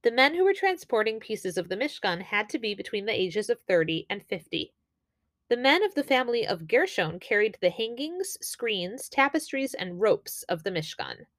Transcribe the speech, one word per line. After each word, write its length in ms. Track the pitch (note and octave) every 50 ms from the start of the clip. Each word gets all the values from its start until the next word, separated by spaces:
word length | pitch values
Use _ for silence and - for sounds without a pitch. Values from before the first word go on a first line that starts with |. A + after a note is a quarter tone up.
| -
The 80 | A#3
men 240 | A3+ B3 C4 C#4+ D#4+
who 100 | F4 F#4
were 80 | G4 F#4+
transporting 640 | - - F#4+ F#4 F4 - _ B3+ A3 G#3+ A3 A3 A3+
pieces 380 | - - A3 - - F#3 E3+
of 120 | F#3+ E3+ E3+
the 60 | F#3
Mishkan 460 | G3+ C4 D4 - - - G3 F3 F3
had 260 | F#3+ - G#3+ G#3 G#3+ G#3+
to 100 | - C#4+
be 160 | A#3 G#3+ G#3
between 300 | G3 G3+ - - G#3 G3
the 140 | A3 - -
ages 300 | F#3 F3+ D#3+ G#3 G#3 -
of 100 | A#3+ - _
thirty 380 | - F#3 E3+ D#3+ D#3+ D#3+ E3 - _
and 140 | G3+ G#3 -
fifty. 500 | _ G3+ E3+ - _ - - - - _ _ _ _ _ _ _ _ _ _ _ _ _ _ _ _
The 80 | A#3
men 260 | B3 B3 C4+ D4 F4+ G#4+
of 120 | F#4+ -
the 80 | D4 C#4+
family 420 | - C4+ B3+ B3+ A#3+ A#3+ A#3+ G#3+
of 220 | - G3 E3 E3
Gershon 520 | D#3 A3 B3+ F4+ F#4 - - F3 D#3 E3 F3+
carried 380 | - - A3 G#3 G#3 A3 F#3+ -
the 80 | - F3
hangings, 680 | F3 - A3+ A3+ A#3+ A#3+ C#4+ D#4 F4 F#4 F#4+ - - -
screens, 680 | - - - - A#3+ A#3 G#3+ F#3 F3 F3+ A3 C4+ - -
tapestries, 640 | - - C4+ C#4+ - D#4+ - - - C4+ C4+ B3+ -
and 260 | - F#3 F#3 F3 F3
ropes 440 | G#3+ G#3+ D#3+ - _ - - - -
of 200 | - F3+ D#3+ -
the 80 | G3+
Mishkan. 540 | F#3+ D#3+ D#3 - - - - C2 - - - _ _